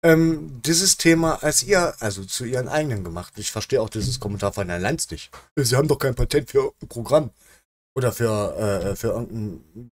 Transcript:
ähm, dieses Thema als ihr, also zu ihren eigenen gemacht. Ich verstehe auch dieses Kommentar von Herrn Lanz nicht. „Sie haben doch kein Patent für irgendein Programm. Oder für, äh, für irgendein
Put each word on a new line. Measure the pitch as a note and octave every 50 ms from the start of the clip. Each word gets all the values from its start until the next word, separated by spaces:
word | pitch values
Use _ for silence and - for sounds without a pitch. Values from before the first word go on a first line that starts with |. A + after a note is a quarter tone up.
ähm, | - E3+ D#3+ D#3+ E3 E3 D#3+ D3+ D#3 D#3 C3+ B2
dieses | - C#3+ E3 E3 F#3+ F#3+ -
Thema | - - E3+ E3 E3 E3 D#3+ D3 - -
als | D3+ D3 -
ihr, | B2 D3+ G3+ F#3 F3 D#3+ - -
also | A#2 G#2+ G2 F#2+ G2
zu | F#2+ - - B2+
ihren | A#2 B2+ B2 B2+
eigenen | - - D3+ D#3 D3 B2 G2+ F#2
gemacht. | F2 E2 F2 F2+ - _
Ich | - G#2 -
verstehe | - A2 - - - B2+
auch | A2 A2
dieses | - A2 F#2+ B2+ B2+ -
Kommentar | - G#2 G2+ G2 G2+ G2+
von | - - G2 F2
Herrn | F2 F2
Lanz | F#2 G#2+ D3+ D#3+ - -
nicht. | D#2+ D#2 - - - - - _ _
„Sie | - C3+ A2+ A#2
haben | B2+ D3
doch | D3+ D3 -
kein | - C3+ B2
Patent | - B2 - - D3 D3+ -
für | - C#3
irgendein | C3 D3+ - _ - -
Programm. | - A#2 A#2 G#2+ C3 D#3 C#3+ A2+ _ _ _ _ - _ _ _ _ _ _ _ _
Oder | C3 B2 A#2+
für, | - - A#2+ A2+ A2 G#2 G#2 F#2+ -
äh, | F2+ G#2+ G#2 G2+ F#2 E2+ G2 G2
für | - - A2+
irgendein | F#2 A2 A#2+ - G#2 A2+ G#2+ G#2 F2 D2+ - _ _ G#2+ B2 A#2+ _